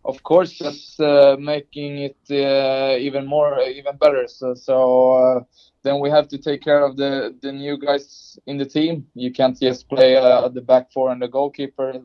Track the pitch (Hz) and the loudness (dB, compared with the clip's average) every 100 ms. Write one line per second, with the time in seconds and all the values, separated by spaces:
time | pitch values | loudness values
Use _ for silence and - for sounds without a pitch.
0 | - 131 - 170 170 - 147 147 - - | -12 -12 0 2 2 -4 -12 -12 -16 -4
1 | 151 143 139 139 143 151 143 147 147 143 | 2 6 6 4 -2 -8 -8 -12 -10 -8
2 | 139 - - 143 139 135 135 135 135 127 | -10 -12 -6 -2 0 0 0 -2 -2 -2
3 | 139 135 139 147 147 139 131 139 139 139 | -4 -6 -4 0 0 0 -4 -6 -10 0
4 | 151 135 120 - 131 123 - 131 131 127 | 2 2 -2 -6 -8 -6 -2 2 4 4
5 | 127 131 127 127 120 _ _ _ 135 139 | 4 4 4 2 -4 _ _ _ -4 -2
6 | 143 147 147 139 151 143 151 147 143 135 | 0 0 0 -6 -8 -6 0 0 0 -2
7 | 139 135 110 127 139 139 143 143 147 143 | -4 -4 -8 -10 -14 -12 -10 -6 -4 -4
8 | 143 - - - - 139 135 - 160 165 | -6 -18 -20 -20 -12 -8 -6 -4 -4 -4
9 | - - 127 123 131 127 131 127 - 135 | -12 -10 -8 -2 -2 0 -2 -2 -4 2
10 | 131 131 127 123 123 127 120 127 127 135 | 4 6 4 4 2 -4 0 2 2 -2
11 | 131 123 123 131 143 143 139 - 131 127 | -4 -2 -6 -4 -4 -6 -10 -8 -8 -8